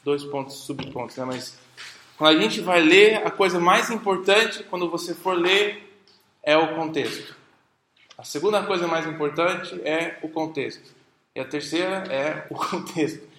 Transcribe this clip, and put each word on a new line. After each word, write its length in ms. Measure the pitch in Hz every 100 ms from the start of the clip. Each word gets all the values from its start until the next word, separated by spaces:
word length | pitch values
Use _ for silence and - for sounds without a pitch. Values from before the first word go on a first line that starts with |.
dois 200 | 143 143
pontos, 340 | 143 139 135 -
subpontos, 600 | - 139 131 127 120 -
né? 80 | 127
Mas 320 | 127 110 - _ - - - - -
quando 200 | 156 160
a 40 |
gente 200 | 214 214
vai 200 | 170 180
ler, 440 | 160 185 214 220 170
a 60 |
coisa 280 | - 196 175
mais 300 | 175 214 240
importante, 760 | 226 196 185 185 202 220 -
quando 260 | - 180 175
você 260 | 165 165 165
for 200 | 185 180
ler, 640 | 175 190 208 208 - _ _ _ _ _
é 120 | 147 151
o 200 | 160 160
contexto. 600 | 160 147 117 - - - _ _ _ _ _ _ _ -
A 60 |
segunda 400 | - 147 180 208
coisa 220 | 190 185 170
mais 200 | 165 156
importante 720 | 151 147 151 170 180 - 185
é 360 | 147 156 165 -
o 80 | 160
contexto. 640 | 160 160 160 120 - - _ _ _ _ -
E 40 |
a 60 | 131
terceira 580 | 147 143 165 185 190 190
é 360 | 135 147 151 -
o 60 | -
<laughs> 40 |
contexto. 680 | - 180 - 170 147 - -